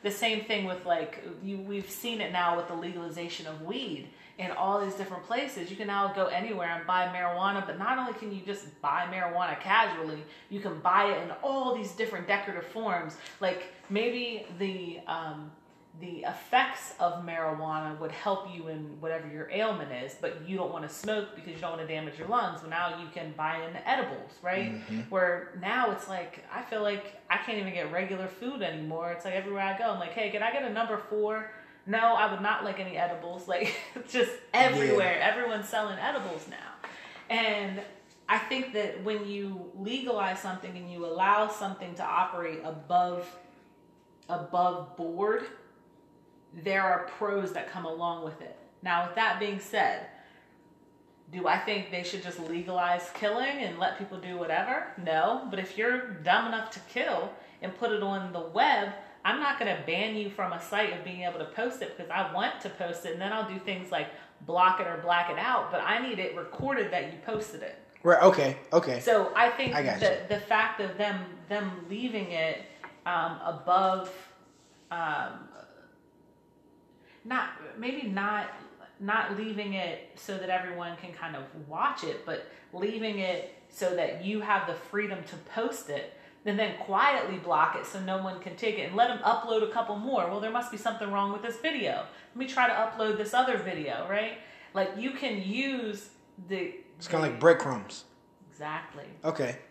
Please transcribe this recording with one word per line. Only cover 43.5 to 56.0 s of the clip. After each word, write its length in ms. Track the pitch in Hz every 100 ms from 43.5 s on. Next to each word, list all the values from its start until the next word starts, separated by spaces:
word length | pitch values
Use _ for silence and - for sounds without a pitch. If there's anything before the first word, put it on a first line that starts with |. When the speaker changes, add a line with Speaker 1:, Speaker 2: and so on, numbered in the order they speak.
| - - - - - _ - -
Speaker 1:
above 680 | 170 - 180 180 175 - -
board, 460 | 165 170 208 240 - - - - - - - - - - - 165
there 180 | 170 190
are 260 | 190 180 - -
pros 340 | 208 202 180
that 160 | 160 -
come 160 | 190 165
along 380 | 165 170 170
with 160 | 160 156
it. 140 | - - - -
Now, 240 | 185 170 180
with 80 |
that 260 | 220 220 196
being 180 | 208 196
said, 480 | - 214 170 - - - - - - - - - - - - _ -
do 140 | 180 170
I 100 | 185
think 320 | 214 196 180
they 120 | 180
should 200 | 180 185
just 160 | 180 165
legalize 680 | 160 170 175 180 175 175 -
killing 440 | - 208 226 269 285
and 140 | 202 170
let 200 | 185 -
people 200 | 196 185
do 180 | 180 180
whatever? 520 | 165 160 202 285 - -
No. 440 | 170 160 185 262 254
But 80 | 190
if 200 | 185 -
you're 320 | 233 254